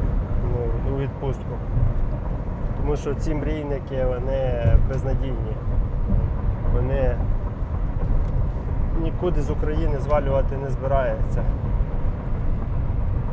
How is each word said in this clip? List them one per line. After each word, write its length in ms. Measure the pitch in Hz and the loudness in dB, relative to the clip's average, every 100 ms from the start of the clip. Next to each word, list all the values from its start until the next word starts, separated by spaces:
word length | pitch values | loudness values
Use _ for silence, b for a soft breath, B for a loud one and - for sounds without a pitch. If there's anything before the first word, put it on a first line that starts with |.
| - - - - | 0 0 0 0
ну, 500 | - 120 117 107 131 | 0 0 0 -2 -2
у 40 | 139 | -2
відпустку. 560 | 135 - 139 127 - - - - - - - - - - - - - - | -4 -4 -4 -4 -6 -6 -2 2 2 2 0 -2 -4 -4 -4 -4 -4 -2
Тому 160 | 143 143 | -2 -2
що 180 | 147 | -2
ці 200 | 123 156 | -2 -2
мрійники, 720 | 147 139 151 143 139 - 135 | -2 -2 -4 -4 -6 -4 -2
вони 580 | 127 123 131 135 131 120 117 - - | 0 0 -2 0 0 2 6 6 6
безнадійні. 680 | 131 131 131 135 127 113 - - - - - - - - - - - - | 2 0 0 0 -2 -4 -4 0 0 0 0 2 2 2 0 0 0 2
Вони 420 | - 127 139 127 - - - - - - - - - - - - - - - - - - - | 2 2 2 2 2 0 0 -2 -4 -4 -2 -2 0 2 2 2 0 0 -2 -2 0 0 0
нікуди 400 | - - 180 147 | 0 0 0 0
з 80 | - | 0
України 480 | - 151 151 - 139 | 0 0 0 0 0
звалювати 580 | 131 147 139 135 131 135 | 2 0 2 2 2 0
не 140 | 135 | -2
збираються. 720 | 123 135 139 127 110 - 110 - - - - - - - - - - - - - - - - - - - | -2 2 2 2 0 0 0 0 0 0 0 0 0 0 -2 -2 0 0 0 0 -2 0 0 0 0 0